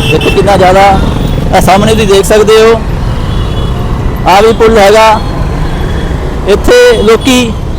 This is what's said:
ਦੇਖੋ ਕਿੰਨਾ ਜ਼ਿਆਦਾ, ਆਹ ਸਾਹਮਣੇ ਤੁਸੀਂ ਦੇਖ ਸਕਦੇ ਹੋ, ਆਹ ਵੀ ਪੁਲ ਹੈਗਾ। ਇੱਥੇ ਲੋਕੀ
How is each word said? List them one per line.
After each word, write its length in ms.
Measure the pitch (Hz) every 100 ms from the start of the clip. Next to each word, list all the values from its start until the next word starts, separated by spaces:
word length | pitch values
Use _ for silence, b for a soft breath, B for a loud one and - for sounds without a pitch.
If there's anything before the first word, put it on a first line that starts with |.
| -
ਦੇਖੋ 180 | 156 -
ਕਿੰਨਾ 280 | - 202 190
ਜ਼ਿਆਦਾ, 300 | 185 190 196 190 - - - - - 185
ਆਹ 60 |
ਸਾਹਮਣੇ 320 | 175 196 220
ਤੁਸੀਂ 140 | 220 208
ਦੇਖ 180 | 196 196
ਸਕਦੇ 360 | 214 214 220
ਹੋ, 180 | 226 220 - - - - - - - - - - - - - - 160
ਆਹ 140 | 196
ਵੀ 120 | 220
ਪੁਲ 240 | 220 226 220
ਹੈਗਾ। 420 | 196 214 220 220 - - - - - - - - - - - - 180
ਇੱਥੇ 540 | 208 - 494 494 214
ਲੋਕੀ 480 | 208 220 262 247 233 - -